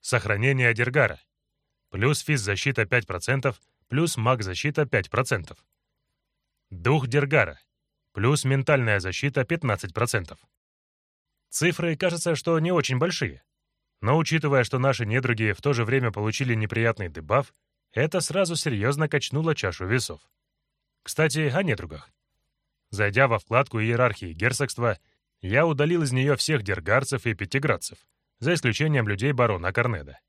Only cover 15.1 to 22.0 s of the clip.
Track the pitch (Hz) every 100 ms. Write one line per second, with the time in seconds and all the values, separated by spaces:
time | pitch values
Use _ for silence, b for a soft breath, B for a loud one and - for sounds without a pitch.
15.1 | 117 127 110 107 98 143 120 110 135 123
16.1 | 104 104 110 131 113 107 - 113 113 92
17.1 | 78 78 123 139 _ _ _ _ - 151
18.1 | 185 - 165 185 165 - 113 110 143 156
19.1 | 147 - 135 160 151 95 85 92 123 -
20.1 | 76 _ _ _ _ _ _ _ _ -
21.1 | - 156 131 156 139 190 107 85 76